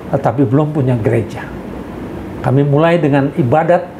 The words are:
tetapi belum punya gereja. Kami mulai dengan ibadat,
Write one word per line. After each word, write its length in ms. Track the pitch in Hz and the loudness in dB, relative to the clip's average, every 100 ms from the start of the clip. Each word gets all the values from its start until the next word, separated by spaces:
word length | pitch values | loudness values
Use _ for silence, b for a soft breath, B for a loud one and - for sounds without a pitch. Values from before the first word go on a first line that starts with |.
| - | -4
tetapi 320 | 139 139 120 139 | 0 0 2 2
belum 240 | 135 151 | 2 2
punya 240 | 151 127 123 | 0 0 0
gereja. 480 | 110 117 101 - - - - - - - - - - - | 0 0 -2 -10 -12 -12 -12 -12 -12 -12 -12 -12 -12 -6
Kami 240 | 135 131 | 0 2
mulai 320 | 143 139 170 170 | 4 4 4 4
dengan 320 | 151 139 139 175 | 2 2 0 0
ibadat, 480 | 123 151 165 175 - | 2 2 4 2 0